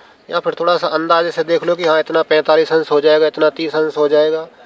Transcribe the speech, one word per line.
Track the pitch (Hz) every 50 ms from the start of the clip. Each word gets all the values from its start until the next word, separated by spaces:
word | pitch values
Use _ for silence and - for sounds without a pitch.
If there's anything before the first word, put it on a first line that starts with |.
| - - _ _ _ -
या | 165 170
फिर | - 170 151 -
थोड़ा | 165 170 175 165
सा | 175 156
अंदाजे | 156 156 160 165 170 165 165 170
से | 151 170 160
देख | 156 170 160 -
लो | 170 175
कि | 170 180
हाँ, | 160 156 160
इतना | 151 - 160 165 156
पैंतालीस | - 160 156 147 - 156 160 160 - 160
अंश | 160 156 -
हो | 151 147
जाएगा, | 143 156 151 156 156 151
इतना | - - 156 156
तीस | 147 - 165 151 143
अंश | 156 156 156 147 151
हो | 151 143
जाएगा। | 147 147 151 156 160 160 160 165 - - -